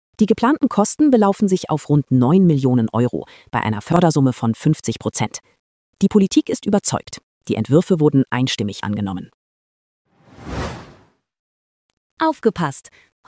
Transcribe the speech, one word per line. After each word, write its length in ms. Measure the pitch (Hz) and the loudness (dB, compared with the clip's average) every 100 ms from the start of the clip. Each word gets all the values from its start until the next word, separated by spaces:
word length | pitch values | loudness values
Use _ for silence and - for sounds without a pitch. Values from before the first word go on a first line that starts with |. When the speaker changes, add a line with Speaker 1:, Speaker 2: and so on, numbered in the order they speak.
| _ - | _ -2
Speaker 1:
Die 80 | 202 | 0
geplanten 420 | 220 233 302 262 | 2 2 0 0
Kosten 420 | - 214 - 302 | 0 0 2 4
belaufen 360 | 247 202 196 208 | 4 4 2 0
sich 240 | 185 - | 0 -2
auf 180 | 156 - | -6 0
rund 220 | 147 - | 0 2
neun 360 | 127 123 185 180 | 2 4 4 4
Millionen 420 | 147 131 123 113 | 4 2 2 0
Euro 340 | 113 123 73 - - _ | 0 -2 -2 -10 -18 _
bei 100 | 123 | -4
einer 220 | 110 104 | -4 -4
Fördersumme 500 | - 170 175 151 135 | -2 2 2 4 2
von 220 | - 113 | 0 -2
fünfzig 440 | 113 156 156 - 113 | 0 0 -2 -4 -8
Prozent. 400 | 107 - 110 - - _ _ _ _ _ | -6 -6 -6 -8 -18 _ _ _ _ _
Die 80 | 196 | 0
Politik 400 | 214 196 - - | 2 2 0 -2
ist 180 | - - | -4 -2
überzeugt. 520 | 196 - - - - _ _ - | -2 -2 -4 -6 -16 _ _ -6
Die 60 | |
Entwürfe 460 | 107 110 147 - 175 | -4 2 2 2 2
wurden 240 | 147 135 127 | 2 2 0
einstimmig 520 | 123 131 - 104 98 | -2 -2 -4 -6 -6
angenommen. 480 | - 104 98 92 - _ _ _ _ _ _ _ _ _ _ - - - - - - - _ _ _ _ _ _ _ _ _ _ _ - | -6 -6 -6 -8 -12 _ _ _ _ _ _ _ _ _ _ -20 -12 -10 -10 -12 -18 -20 _ _ _ _ _ _ _ _ _ _ _ -4
Speaker 2:
Aufgepasst! 680 | 320 302 226 - 156 - - _ _ _ | -4 -2 -2 -2 -4 -6 -16 _ _ _